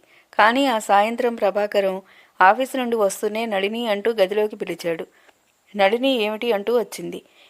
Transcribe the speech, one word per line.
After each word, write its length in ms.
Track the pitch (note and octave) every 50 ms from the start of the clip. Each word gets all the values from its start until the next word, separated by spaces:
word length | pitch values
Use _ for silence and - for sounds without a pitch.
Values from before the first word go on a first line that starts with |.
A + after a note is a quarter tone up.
| _ _ _ _ _ _ -
కానీ 320 | - G#3 A3 A#3 C4+ C#4
ఆ 120 | C4+ A#3+ A3
సాయంత్రం 560 | G#3+ - G3+ G3+ G#3 A3+ A#3 A#3+ B3+ A#3+ A#3
ప్రభాకరం 680 | A3+ A3 G3 F#3 G#3 G#3 G#3 - G#3 G3 F#3+ F#3 F#3+ F#3+ _ _ _ _ _ _ -
ఆఫీసు 360 | F#3 F#3 G#3+ A#3 C4+ B3+ -
నుండి 200 | C4+ B3 A#3 A#3
వస్తూనే 500 | A3+ G#3 G3 - - - G#3+ G#3 A3 A#3
"నళిని" 400 | A3+ G#3 F#3+ F#3+ G#3 A3 A#3 A#3+
అంటూ 240 | A3+ G3+ G3+ G3 A3+
గదిలోకి 460 | A#3 G#3+ F#3 F#3 G#3 G#3+ G#3+ G#3+ A3
పిలిచాడు. 500 | G#3 G3 F#3 F3 D#3+ - E3+ E3 E3 F3+ - _ _ _ _ _ _ _ _ _ _ _ _ -
"నళిని 320 | G#3 G3 G3 A3 A#3+ B3+ C#4
ఏమిటి?" 440 | C4+ A#3+ G#3 G#3 G#3+ G#3+ A#3+ A#3+ A3
అంటూ 260 | G3 G3+ G#3 A#3 B3
వచ్చింది. 440 | G#3 G3+ - - F3 F3 F3 - - _ _ _ _